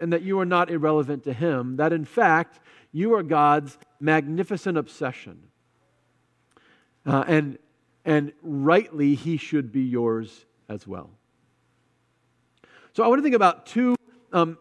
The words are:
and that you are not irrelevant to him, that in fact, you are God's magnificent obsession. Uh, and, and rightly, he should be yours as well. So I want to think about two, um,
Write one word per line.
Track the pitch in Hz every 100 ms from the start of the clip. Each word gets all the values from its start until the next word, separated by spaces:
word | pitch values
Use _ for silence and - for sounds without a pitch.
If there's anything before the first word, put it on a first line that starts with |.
and | 170
that | 170
you | 185 190
are |
not | 180 180 175
irrelevant | 170 156 156 139 143
to | 139
him, | 117 170 131 123 131
that | 156
in | 165
fact, | 147 - 196 160 170 _ _ - _
you | 151 214
are | 220
God's | 165 151 147 147 143 - _ _
magnificent | 147 156 143 160 180 202 190 160
obsession. | - - 139 - - 85 _ _ _ _ _ _ _ _ _ _ _ _ _ _ _ _ 139
Uh, | 135 135
and, | 156 147 - _ _ _ _
and | - 151 147 -
rightly, | 165 143 143 180 208 156 143
he | 139 143 156
should | - 151 123
be | 131
yours | 131 123 117 113 110 - _ _ -
as | 107 98
well. | 90 - _ _ _ _ _ _ _ _ _ _ _ _ _ _ _ _ _ _
So | -
I | 233
want | 262
to |
think | 294
about | 240 190 160 -
two, | 233 247 247 - _ _
um, | 180 165 165